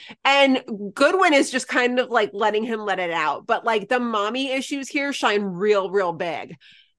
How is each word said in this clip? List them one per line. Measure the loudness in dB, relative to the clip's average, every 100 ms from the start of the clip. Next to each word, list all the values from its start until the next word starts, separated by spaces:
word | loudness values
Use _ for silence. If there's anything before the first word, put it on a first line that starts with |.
| -20 -4 2
And | 4 6 4 -2 -10 -10
Goodwin | 2 2 4 4
is | 4 2
just | -2 -2
kind | 0 0 0
of, | 0
like, | 0 0
letting | 0 0 0
him | -2 -4
let | -4 -2
it | -2
out. | -2 -2 -4 -2
But, | -2
like, | 0 -2 0
the | -2
mommy | 0 -2 -2 -2 -4
issues | -4 -4 -8 -6
here | -4 -4
shine | -2 0 0
real, | -2 -2 2 2 2
real | 0 -2
big. | -2 -6 -6 -10 -18 -20 -20 _